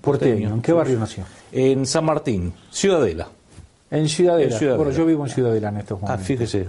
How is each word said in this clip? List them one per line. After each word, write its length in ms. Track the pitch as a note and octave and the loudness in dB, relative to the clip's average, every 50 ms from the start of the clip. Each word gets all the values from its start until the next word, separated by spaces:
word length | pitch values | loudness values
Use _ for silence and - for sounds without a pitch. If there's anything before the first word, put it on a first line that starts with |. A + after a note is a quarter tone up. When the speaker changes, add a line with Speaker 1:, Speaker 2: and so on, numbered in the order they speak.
Speaker 1:
Porteño. 540 | - C#3+ C#3+ - C#3+ C3 A2 G2+ G#2+ G2+ A2 | -2 -2 0 2 2 2 2 2 0 -2 -2
¿En 80 | A#2 | -2
qué 80 | - D#3 | 2 2
Speaker 2:
Sí. 60 | E3+ | 2
Speaker 1:
barrio 220 | E3 D3 C3 B2+ A2 | 4 4 2 0 0
nació? 260 | A2 - - G2 F2 - - - - - | -2 -4 -6 -12 -14 -14 -16 -20 -20 -6
Speaker 2:
En 320 | - C3 C3 C3+ C3+ C3+ C3+ | -2 2 2 2 2 2 0
San 200 | C3 - D#3+ D#3 | 0 0 0 0
Martín, 480 | D#3+ D3+ D3+ - C#3 G#2+ F2+ F2 F2 - - - - | 0 0 0 -2 -2 -2 -2 -4 -6 -8 -10 -18 -14
Ciudadela. 580 | - - - G3 F3+ D#3 B2 F2+ D#2+ E2+ - - - _ _ _ - - - _ _ _ _ _ | -6 -2 2 2 4 2 2 0 -2 -4 -10 -12 -14 _ _ _ -20 -20 -20 _ _ _ _ _
Speaker 1:
En 180 | C#3+ D3+ D#3 D3+ | -2 -2 0 0
Ciudadela. 440 | D#3 F3+ F3 F3 E3+ E3 C#3 A#2+ | 2 2 4 4 4 4 2 2
Speaker 2:
En 60 | A2+ G#2+ | 0 0
Ciudadela. 180 | D3+ C3+ B2 D3+ | 0 2 2 2
Speaker 1:
Bueno, 140 | D#3 C#3 C3 | 0 0 0
yo 80 | E3 E3 | 2 2
vivo 200 | E3 D#3+ D3 C#3+ | 2 2 0 -2
en 60 | B2+ | -4
Ciudadela 380 | - C3 B2 A#2 A2+ A2 G#2+ G#2 | -2 0 0 0 0 0 -2 -4
en 60 | G#2 G#2 | -4 -6
estos 200 | G2+ - G#2 F#2 | -6 -8 -8 -6
Speaker 2:
Ah, 40 | |
Speaker 1:
momentos. 240 | G#2 G2+ B2+ F#2+ F#2+ | -6 -6 -6 -4 -4
Speaker 2:
fíjese, 400 | F#2+ C3+ A#2 A#2 G#2+ - G2 F2+ | -4 -2 -2 -2 -2 -2 -4 -4